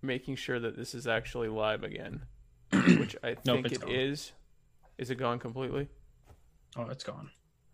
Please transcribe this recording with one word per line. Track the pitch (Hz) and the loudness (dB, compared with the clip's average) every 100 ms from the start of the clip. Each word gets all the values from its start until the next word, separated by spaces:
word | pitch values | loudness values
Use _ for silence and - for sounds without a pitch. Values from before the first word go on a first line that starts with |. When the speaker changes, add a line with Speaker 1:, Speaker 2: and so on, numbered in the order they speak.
Speaker 1:
making | 135 127 139 131 | -4 -4 -4 -6
sure | - 123 | -2 -2
that | 113 - | -2 -4
this | 123 | -8
is | 120 120 | -6 0
actually | 113 117 123 113 | 0 0 -4 -2
live | 110 107 107 | 2 2 0
again, | 101 - - - - - - | -4 -8 -8 -10 -10 -16 -20
<clears throat> | - - | -20 2
which | 196 - - - - | 6 8 8 6 -2
I | 120 123 131 | -4 0 2
Speaker 2:
Nope, | 127 | 4
Speaker 1:
think | 120 | 2
Speaker 2:
it's | 127 | -2
Speaker 1:
it | |
Speaker 2:
gone. | - | 0
Speaker 1:
is. | 127 135 147 - - - - - - - - | 0 2 -2 -8 -16 -20 -20 -20 -20 -20 -10
Is | 127 | -6
it | 127 | 0
gone | 123 120 | 0 0
completely? | 120 127 131 139 143 - - - - - - - - 123 | -4 -4 -2 -2 -4 -8 -20 -20 -20 -20 -20 -20 -12 -8
Speaker 2:
Oh, | 117 | -8
it's | 135 | -6
gone. | - - - - _ _ - | -8 -10 -14 -18 _ _ -20